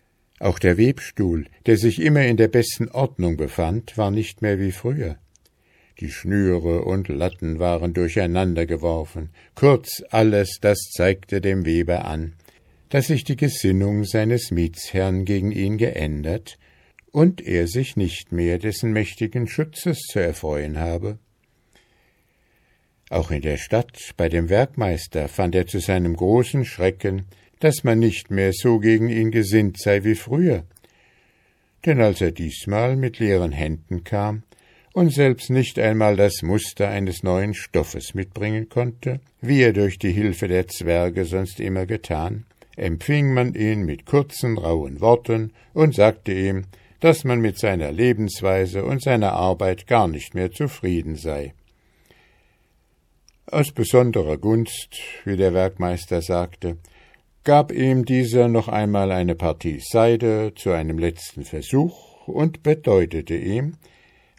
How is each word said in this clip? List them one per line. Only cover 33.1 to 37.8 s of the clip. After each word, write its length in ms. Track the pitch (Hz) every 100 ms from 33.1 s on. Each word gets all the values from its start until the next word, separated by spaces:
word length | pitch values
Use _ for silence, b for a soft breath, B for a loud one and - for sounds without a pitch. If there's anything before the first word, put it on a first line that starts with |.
| -
leeren 320 | 110 95 85
Händen 500 | 73 76 78 - 90
kam 400 | 82 101 104 110 - b b b b
und 200 | 185 170
selbst 360 | 135 139 123 -
nicht 300 | 127 127 -
einmal 380 | 110 110 107 101
das 260 | 101 95
Muster 460 | 82 107 - - 101
eines 340 | 101 95 85
neuen 320 | 95 90 101
Stoffes 600 | 101 - 85